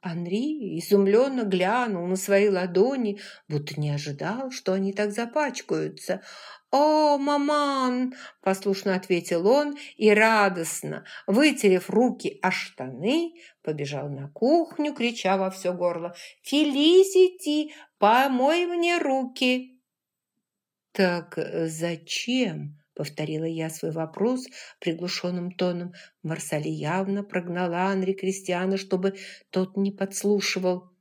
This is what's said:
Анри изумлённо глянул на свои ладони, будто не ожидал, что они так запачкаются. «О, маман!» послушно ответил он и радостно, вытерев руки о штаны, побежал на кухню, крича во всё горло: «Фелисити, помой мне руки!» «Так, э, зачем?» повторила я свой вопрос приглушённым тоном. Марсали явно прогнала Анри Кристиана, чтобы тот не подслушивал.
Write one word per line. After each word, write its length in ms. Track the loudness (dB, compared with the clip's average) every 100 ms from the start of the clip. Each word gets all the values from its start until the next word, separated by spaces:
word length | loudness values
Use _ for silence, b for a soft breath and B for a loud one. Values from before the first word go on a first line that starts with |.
| -8
Анри 720 | -6 -4 -2 -2 -4 -6 -8
изумлённо 680 | 2 4 6 6 4 0 0
глянул 600 | 0 2 0 0 -2 -2
на 100 | -4
свои 320 | 2 4 4
ладони, 720 | 2 0 2 2 2 -2 -4 B B _
будто 320 | -6 -4 -6
не 100 | -4
ожидал, 640 | -4 -6 -6 -4 -4 -6
что 220 | -6 -2
они 200 | 0 0
так 180 | -2 -2
запачкаются. 1080 | -2 -4 -2 -2 -4 -4 -4 -4 -8 -6 -6 B B B B _
«О, 480 | 2 4 6 4 4
маман!» 960 | 2 2 2 2 2 0 0 0 -2 B B _
послушно 520 | -2 0 0 -2 0 -2
ответил 520 | 0 -2 0 2 4
он 280 | 4 2 -6 B 2
и 140 | 4
радостно, 920 | 6 6 6 4 2 -6 -6 -8 -10 B B 0
вытерев 640 | 4 4 4 4 4 2
руки 480 | 2 2 2 -8 -2
о 80 | -2
штаны, 840 | -2 -8 -10 -12 -4 0 0 -2 B B _
побежал 440 | -8 -6 -6 -8 -8
на 220 | -10 -12
кухню, 640 | -2 2 4 2 -4 -4
крича 440 | 0 -2 -2 0 0
во 120 | 0
всё 240 | -2 -6
горло: 400 | -2 -2 -2 -8 B B B
«Фелисити, 1300 | -2 2 2 4 6 6 6 6 4 4 -2 -2 -4 B B _
помой 680 | 4 4 4 2 2 2 0
мне 320 | 0 0 0
руки!» 840 | 0 -2 -4 -2 0 0 -4 _ _ _ _ _ _ _ _ _ _ _ _
«Так, 480 | 0 2 0 -6 -8
э, 280 | -6 -4 -4
зачем?» 1120 | -4 -6 -6 -8 -8 -2 -2 -2 -4 -10 -14 _ -10
повторила 480 | -10 -6 -6 -4
я 260 | -4 -4 -6
свой 220 | -6 -6
вопрос 560 | -6 -8 -2 -2 -2 -6 B B B
приглушённым 720 | -6 -4 -6 -6 -6 -4 -6
тоном. 420 | -2 -2 -2 -8 -12 B _
Марсали 460 | -8 -8 -4 -4 -4
явно 540 | -4 -4 -2 -2 -4
прогнала 640 | -4 -8 -6 -4 -2 0 0
Анри 220 | 0 -2
Кристиана, 640 | -2 -4 -4 -4 -2 0 -2
чтобы 380 | -2 0 0 -4 B B _
тот 260 | -4 -2 -2
не 140 | -2
подслушивал. 960 | -2 -6 -2 0 2 0 0 0 -2 -6 _